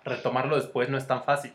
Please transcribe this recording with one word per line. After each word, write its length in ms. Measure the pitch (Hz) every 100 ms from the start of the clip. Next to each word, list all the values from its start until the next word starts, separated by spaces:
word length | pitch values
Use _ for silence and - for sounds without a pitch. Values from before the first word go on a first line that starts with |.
retomarlo 520 | 127 123 123 123 139 147
después 320 | - 123 127
no 100 | 135
es 80 | 135
tan 160 | 123
fácil. 280 | - 143 131